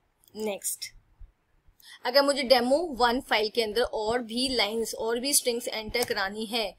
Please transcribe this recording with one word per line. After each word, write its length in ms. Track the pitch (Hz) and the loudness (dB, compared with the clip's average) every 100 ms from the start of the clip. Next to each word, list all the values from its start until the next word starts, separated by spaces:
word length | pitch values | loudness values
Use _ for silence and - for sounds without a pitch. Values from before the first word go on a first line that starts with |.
| _ _ _ 208 | _ _ _ -6
next, 540 | 214 190 - - - - _ - - _ _ _ _ _ - - 247 | -6 -4 -6 -8 -12 -16 _ -20 -20 _ _ _ _ _ -20 -10 2
अगर 160 | 262 | 4
मुझे 220 | 277 277 | 4 4
demo 340 | 247 254 247 294 349 226 | 4 4 6 2 2 2
one 240 | 240 247 | 2 2
file 280 | - 220 214 | 2 0 2
के 140 | 233 | 0
अंदर 180 | 214 214 | 0 0
और 400 | - 226 214 247 | -2 -2 -2 -2
भी 240 | 220 233 269 | -2 -2 0
lines 440 | 240 202 226 214 - | 0 0 -2 -4 -4
और 240 | 226 240 | -4 -2
भी 140 | 277 | 0
strings 340 | 285 247 240 - | 0 0 -4 -4
enter 360 | 220 220 240 240 | -8 -4 -4 -2
करानी 400 | 208 190 214 220 | -2 -4 -6 -6
है 220 | 233 196 | -4 -4